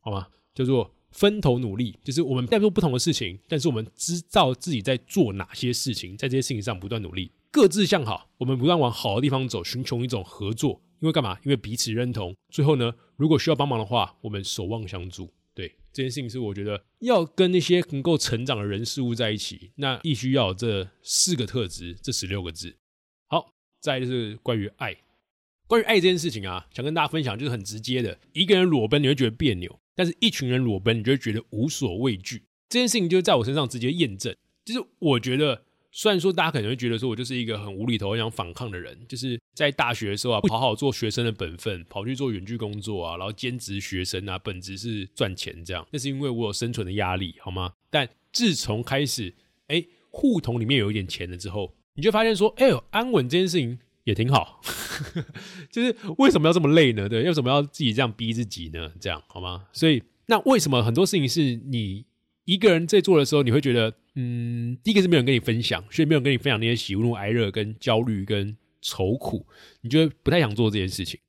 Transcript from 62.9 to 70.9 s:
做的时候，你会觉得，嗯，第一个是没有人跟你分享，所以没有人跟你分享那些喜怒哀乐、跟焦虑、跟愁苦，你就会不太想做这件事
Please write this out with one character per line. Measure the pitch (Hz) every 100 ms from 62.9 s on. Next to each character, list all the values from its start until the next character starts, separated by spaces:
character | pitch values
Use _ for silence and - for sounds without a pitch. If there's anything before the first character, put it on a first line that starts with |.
| 202
做 | 185 165
的 |
时 | 139 147
候， |
你 | 127
会 | 135
觉 | 139
得， | 120 110 - _ 135
嗯， | 123 120 120 120 120 123
第 | 214
一 |
个 | 208
是 | 185
没 |
有 | 165
人 |
跟 | 123
你 | 127
分 | - 113
享， | 117 82 101
所 | -
以 | 156
没 |
有 | 156
人 |
跟 | 127
你 | 123
分 | 139
享 | 110
那 | 113
些 |
喜 | 117 -
怒 | 98 120
哀 | 110 101
乐、 | 117 107
跟 | 104 107 110
焦 | - 113
虑、 | 123 104
跟 | 98 104 101 110 _ _
愁 | - - 95 127
苦， | - 101 - - - _
你 | 120
就 | 151
会 | 156 -
不 | -
太 | 175
想 | 127
做 | 104 113
这 | 104
件 |
事 | 92